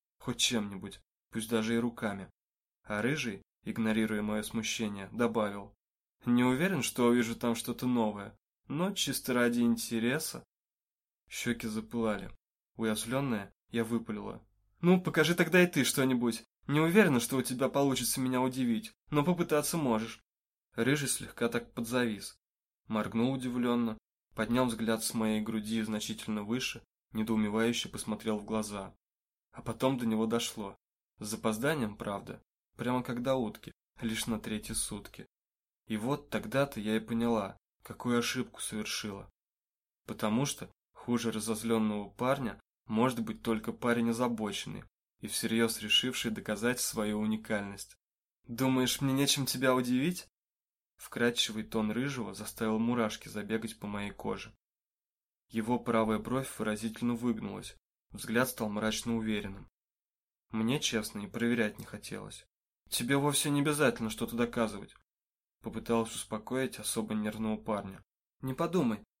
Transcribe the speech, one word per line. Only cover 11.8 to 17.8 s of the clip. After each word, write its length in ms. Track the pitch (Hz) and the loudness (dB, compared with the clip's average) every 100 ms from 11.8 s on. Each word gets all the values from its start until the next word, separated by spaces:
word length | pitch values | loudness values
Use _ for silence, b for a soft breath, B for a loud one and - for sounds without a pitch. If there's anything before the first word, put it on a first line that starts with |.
| 107 120 110 104 95 - _ _ _ - | -4 -2 0 0 -4 -14 _ _ _ -4
Уязвлённая, 760 | 113 107 117 131 139 110 98 _ _ | 0 0 0 0 0 -2 -4 _ _
я 120 | 117 | -2
выпалила: 580 | 113 117 117 104 104 - - _ _ _ | 0 -2 -2 -8 -8 -12 -16 _ _ _
«Ну, 200 | 175 185 | 6 6
покажи 340 | 180 165 156 175 | 4 4 4 4
тогда 260 | 170 180 | 4 6
и 60 | 175 | 6
ты 160 | 156 | 6
что-нибудь. 600 | 120 - 131 123 117 113 - _ - | 2 4 4 4 2 0 -6 _ 0
Не 120 | 147 | 2
уверена, 400 | 160 175 196 123 | 6 6 6 6
что 180 | - 135 | 2 0
у 40 | |
тебя 260 | 123 123 131 | 0 0 0
получится 540 | - | 4